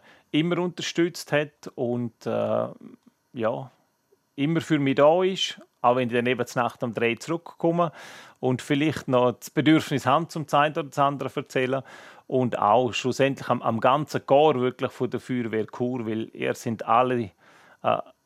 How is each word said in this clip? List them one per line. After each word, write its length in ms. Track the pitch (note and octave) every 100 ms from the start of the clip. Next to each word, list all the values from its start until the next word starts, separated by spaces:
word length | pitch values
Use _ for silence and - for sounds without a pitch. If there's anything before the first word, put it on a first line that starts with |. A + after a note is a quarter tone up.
| _ - _
immer 280 | D3+ E3+ F3
unterstützt 760 | F3+ E3+ D3+ - F3 E3+ -
hat 380 | D3 D3+ _ -
und, 500 | - A#2+ A#2+ A#2+ _
äh, 440 | A#2 A2 A2 A2+ A#2+ - - - _ _ _
ja, 360 | B2+ A2 C3+ C3 _ _ _ _ _ _ -
immer 240 | C#3+ E3
für 180 | - D#3
mich 160 | C3+
da 300 | C3+ C#3+ F3
ist, 360 | F#3+ F#3+ - - - _
auch 140 | B2 B2+
wenn 120 | A#2+
ich 60 |
dann 120 | A#2+ A#2+
eben 200 | B2 A#2+
zur 160 | C3+
Nacht 220 | A#2 -
um 100 | B2
drei 220 | G#2 A#2 A#2
zurückkomme 760 | - E3+ - - E3+ E3+ E3+ - - - - -
und 240 | B2+ B2+
vielleicht 460 | - C#3+ D#3 - -
noch 240 | B2+ B2
das 180 | - -
Bedürfnis 560 | - C#3 D#3 - C#3 C3
habe, 220 | D3 E3
zum 180 | E3+ C#3+
einen 200 | D3 D3+
oder 120 | D3+
das 140 | C#3+ D3
andere 300 | C#3 C#3 C3+
zu 120 | -
erzählen. 420 | - C#3 B2+ C3+ - - - - -
Und 280 | C3 B2+ -
auch 360 | G2+ A2+ B2+
schlussendlich 560 | - B2+ - C#3 C3+ -
am, 120 | B2
am 180 | B2+ A2+
ganzen 440 | B2+ C#3+ C#3+ C3+
Chor 360 | - C#3 D#3 C3
wirklich 320 | B2+ - B2+
von 180 | - B2+
der 80 | A#2
Feuerwehr 480 | - B2+ A2+ A2 G#2
Chur, 400 | - B2 B2+ A2
weil 240 | A2 A2+
ihr 200 | - C3
sind 320 | A#2+ B2 A2 -
alle, 460 | A#2 B2+ B2 G#2 _ _ _ _ _
äh, 160 | A#2+ A2 - _